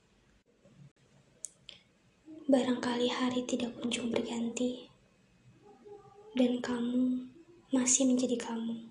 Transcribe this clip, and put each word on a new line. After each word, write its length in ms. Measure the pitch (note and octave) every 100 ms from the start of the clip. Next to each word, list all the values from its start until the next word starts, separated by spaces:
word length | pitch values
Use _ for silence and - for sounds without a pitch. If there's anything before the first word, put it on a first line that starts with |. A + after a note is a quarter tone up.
| _ _ _ _ _ _ - - - _ _ - - _ - _ - - _ _ _ _ D#4 D#4 -
Barangkali 560 | C4 B3 A#3+ B3 A#3+ B3
hari 400 | - B3+ B3 -
tidak 320 | A#3+ A#3+ -
kunjung 320 | A#3+ - A#3+
berganti, 800 | - - A#3 A#3 - B3 B3+ - - _ _ _ _ - - G#4 G#4 G#4 G4+ - - - B3+
dan 240 | B3 B3
kamu 720 | B3 B3 A#3+ B3 B3+ B3+ - - - - -
masih 360 | C4 B3 - C4
menjadi 240 | B3 B3+ A#3
kamu. 400 | A#3 A3+ A3+ A3+ -